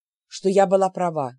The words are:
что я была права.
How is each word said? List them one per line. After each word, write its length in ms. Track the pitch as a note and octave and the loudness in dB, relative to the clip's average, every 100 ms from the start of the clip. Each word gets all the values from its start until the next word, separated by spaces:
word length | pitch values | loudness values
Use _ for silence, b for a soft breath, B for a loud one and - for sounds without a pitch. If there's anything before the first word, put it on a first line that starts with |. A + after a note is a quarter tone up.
| _ _ _ | _ _ _
что 200 | - F#3+ | -6 0
я 180 | G3 F#3+ | 2 4
была 240 | F#3+ F#3+ | 2 0
права. 440 | F#3+ F3 D#3 B2+ | -2 -6 -4 -8